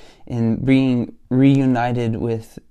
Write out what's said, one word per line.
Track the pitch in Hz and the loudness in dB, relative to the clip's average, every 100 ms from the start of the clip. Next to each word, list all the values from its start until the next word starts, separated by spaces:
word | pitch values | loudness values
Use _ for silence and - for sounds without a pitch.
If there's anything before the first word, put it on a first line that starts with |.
| - - - | -20 -20 -8
in | 120 113 113 | -2 -2 0
being | 131 135 131 123 - - - | 2 2 2 0 -4 -10 -4
reunited | 127 139 139 131 120 123 120 113 110 | 2 4 4 2 0 -2 -2 -4 -4
with, | 117 113 - - - | -4 -6 -10 -20 -20